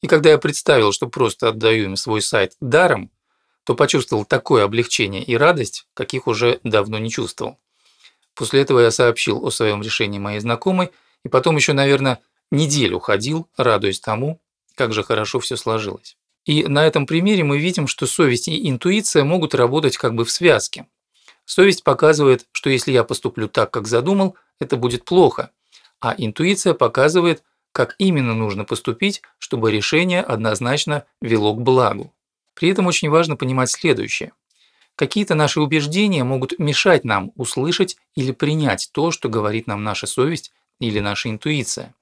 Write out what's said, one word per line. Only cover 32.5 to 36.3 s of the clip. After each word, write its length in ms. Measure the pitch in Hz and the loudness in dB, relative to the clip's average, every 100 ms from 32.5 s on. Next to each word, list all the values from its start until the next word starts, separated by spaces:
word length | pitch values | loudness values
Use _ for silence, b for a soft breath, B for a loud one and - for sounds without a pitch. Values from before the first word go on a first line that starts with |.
При 160 | - 165 | -2 0
этом 180 | 196 180 | 2 0
очень 220 | 165 156 | 0 2
важно 260 | 156 165 147 | 2 2 -2
понимать 340 | 127 131 127 | -2 0 -2
следующее. 600 | - 170 113 107 - - _ _ _ _ _ _ - | -2 0 0 -2 -6 -8 _ _ _ _ _ _ -6
Какие-то 400 | 143 - 202 156 | -2 -2 0 2
наши 240 | 151 - | 2 0
убеждения 640 | 151 160 143 175 208 170 | 0 0 0 0 0 0
могут 340 | 127 | 0